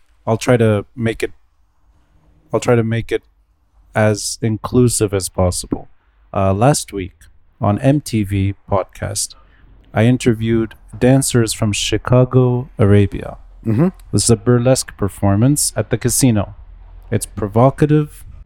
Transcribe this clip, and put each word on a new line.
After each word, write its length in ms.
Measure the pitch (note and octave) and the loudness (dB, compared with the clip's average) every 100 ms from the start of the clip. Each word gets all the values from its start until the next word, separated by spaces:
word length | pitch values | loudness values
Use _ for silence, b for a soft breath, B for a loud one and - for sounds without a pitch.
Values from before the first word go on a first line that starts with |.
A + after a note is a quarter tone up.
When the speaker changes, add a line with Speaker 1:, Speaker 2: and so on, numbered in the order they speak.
| _ _ - | _ _ -4
Speaker 1:
I'll 100 | A2 | -4
try 200 | - A#2+ | 2 2
to 280 | A2 G#2 - | 4 0 -4
make 280 | - A2+ A2 | -6 -4 -4
it, 100 | A2+ - _ _ _ _ _ _ _ _ _ _ - | -8 -10 _ _ _ _ _ _ _ _ _ _ -6
I'll 80 | A2+ | -4
try 140 | - | 0
to 100 | A#2 | 0
make 260 | A2+ A2+ - | 0 -4 -4
it 120 | A2 _ _ _ _ _ _ _ | -6 _ _ _ _ _ _ _
as 440 | A2 G#2+ G#2 - - | 0 0 0 -6 -6
inclusive 720 | A#2 G#2+ - B2+ B2 - G#2+ | -4 -4 -2 2 2 2 -2
as 160 | G2 F2 | -2 -6
possible. 600 | - - - - - - _ _ _ - | -2 -2 -2 -6 -8 -10 _ _ _ -8
Uh, 200 | F#2+ F#2+ | -2 0
last 380 | G2 B2+ D3 - | 2 2 0 -4
week 220 | G2+ F2 _ - _ _ - | -10 -10 _ -20 _ _ -4
on 180 | G#2 G#2 | -2 0
M 200 | C#3 D3 | 2 0
T 200 | - A2 | -2 -4
V 320 | F#2+ G2 G2 G2 - | -2 -2 -2 -4 -4
podcast, 640 | F#2+ - - G2 G2+ - - b b b b _ | -4 -4 -8 -8 -8 -10 -12 b b b b _
I 100 | - | 0
interviewed 680 | A2+ B2+ B2+ A2 A2+ A#2 A2 - - - | 2 2 0 0 0 0 -2 -8 -16 0
dancers 580 | B2 C3+ C3+ B2 A2+ | 4 4 2 0 0
from 180 | - G#2+ | -2 -2
Chicago, 960 | G2+ - G#2+ - B2 B2+ B2+ B2+ B2 C3+ - | -2 -2 -4 2 2 4 2 2 -2 -6 0
Arabia. 600 | G2+ G2+ G2 - - - - - | 4 4 2 -4 -12 -16 -20 -12
Speaker 2:
Mm-hmm. 240 | A2+ G#2+ F3+ - - | -4 0 0 -2 -4
Speaker 1:
This 120 | G#2+ | -2
is 60 | - | 2
a 60 | A2 | 2
burlesque 580 | A#2+ B2 B2 C3 - - | 2 2 2 0 -2 -6
performance 720 | G2 - G2+ G2 B2+ D3 - | -6 -2 0 2 2 2 -2
at 140 | - - | -4 -4
the 80 | A#2 | -2
casino. 580 | B2 - B2+ G#2+ G2 - - - - - - | -2 0 2 0 -4 -10 -20 -20 -20 -20 -6
It's 140 | A2+ | -6
provocative, 1000 | - - G#2 G#2+ C3 - D3 D3+ D3 - - - | -6 -8 -4 2 2 2 2 2 0 -10 -20 -20